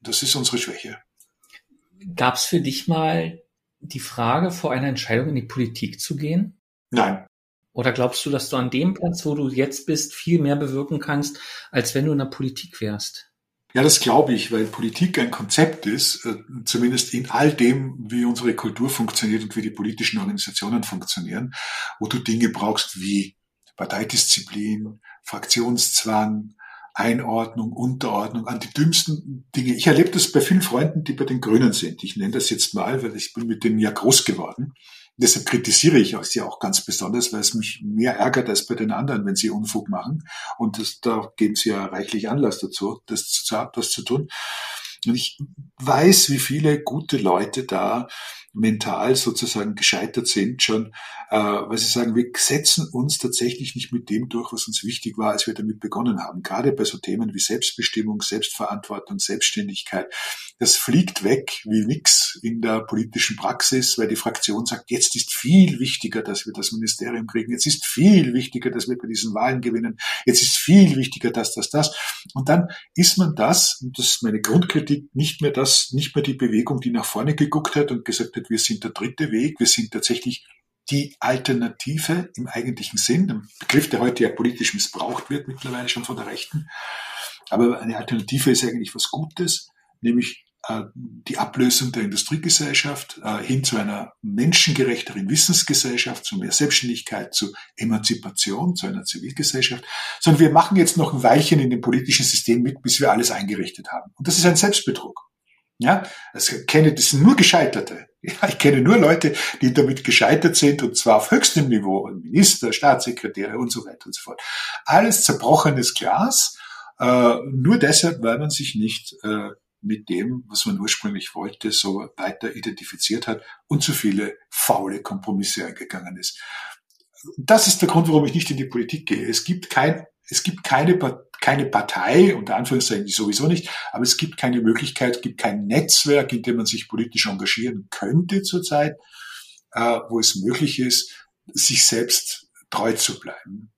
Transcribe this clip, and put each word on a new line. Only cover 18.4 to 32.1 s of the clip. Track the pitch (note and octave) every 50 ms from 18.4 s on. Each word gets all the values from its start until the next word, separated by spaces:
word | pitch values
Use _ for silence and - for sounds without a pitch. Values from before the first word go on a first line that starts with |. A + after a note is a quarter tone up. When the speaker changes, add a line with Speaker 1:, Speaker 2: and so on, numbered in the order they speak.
| B2 A#2+ A2
Speaker 1:
Kultur | - - A2+ G2 A2 A#2+ C#3
funktioniert | C3+ - A2+ G#2+ - - - G#2+ G#2+ A2+ G#2+
und | G#2+ -
wie | A2+ G#2
die | G#2+
politischen | - - G2+ G#2+ A2 - A2+ A2 - G#2+
Organisationen | F#2+ G2 G2+ G2+ - - G2 - - G2+ A2+ A#2+ G#2
funktionieren, | - - F#2 - - - - F2 - F2 G2+ B2 C3 C3 - - - - - - - - -
wo | A2 G#2+
du | A2 A#2+
Dinge | - - A2 A2+ A#2+ A2
brauchst | - - G2+ G#2+ A2 - - - - F#2+
wie | F#2 G2 G2+ G2+ G2 G2 _ _ _ _ _ _ _ _ _
Parteidisziplin, | - F#2+ - - G2 A2 - - - - - - - - - - G#2 G#2 G#2+ G#2+ G#2+ G#2+ G#2+ G#2+ - _ - - _ _
Fraktionszwang, | - - G2+ - - - A#2+ A#2 A#2 B2 A#2 - - - - - A2 A2 G#2+ G#2+ G#2+ G#2+ G#2+ G#2+ G#2+ - _ - - - - - - _
Einordnung, | - G2+ A#2 A#2 B2+ C3+ A#2 A2+ A2+ A2+ A2+ A2+ A2+ A2 A2 -
Unterordnung, | - A#2+ B2 C3 C3 C3 A#2 G#2+ G2+ G#2 G#2+ A2 A#2 A2+ -
an | A#2+ A2+
die | - - -
dümmsten | - D3+ D#3+ E3 - - - D#3 D3+ - - C#3 B2+ - _ -
Dinge. | - - B2+ A#2+
Ich | - -
erlebe | - D3 C#3+ E3+ -
das | - F#3+ - - -
bei | D3
vielen | C#3 - F#3 F#3+ F#3
Freunden, | - - B2+ D3 D#3+ - D#3+ D3
die | - C3+
bei | - C#3+
den | C3 B2+ C3
Grünen | - A2 A2 A2+ C3 A#2+ G2+
sind. | - - D#2+ - - -
Ich | F#2+